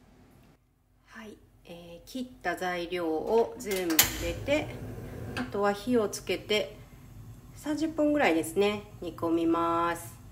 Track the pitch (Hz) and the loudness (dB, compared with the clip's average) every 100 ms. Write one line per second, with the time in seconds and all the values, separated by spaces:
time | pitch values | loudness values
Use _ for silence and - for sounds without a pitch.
0 | - - - - - _ _ _ _ _ | -20 -20 -20 -20 -20 _ _ _ _ _
1 | _ 226 214 - - - - 170 170 170 | _ -18 -18 -18 -20 -20 -18 -18 -16 -18
2 | - 262 247 - 180 165 180 175 170 180 | -10 -8 -8 -4 -2 0 -2 -2 -2 -2
3 | 165 156 - 226 226 - 208 190 170 156 | 0 0 4 4 4 0 -4 0 2 4
4 | - - 170 170 - 294 - - - - | 4 2 -4 -4 0 0 0 -8 -10 -10
5 | - - - - 247 202 202 202 254 247 | -10 -10 -8 -6 -4 0 0 0 2 2
6 | 202 - - 180 - 208 - - - - | 2 -4 -4 -4 0 0 0 -8 -18 -20
7 | - - - - - - 294 294 320 311 | -20 -18 -18 -18 -18 -10 -4 0 0 2
8 | 302 294 214 165 - - 202 208 - - | 4 6 6 4 2 2 2 2 -8 -10
9 | 175 - 170 165 165 165 170 170 170 170 | -10 -4 2 4 4 4 4 2 2 0
10 | - - - | -6 -16 -18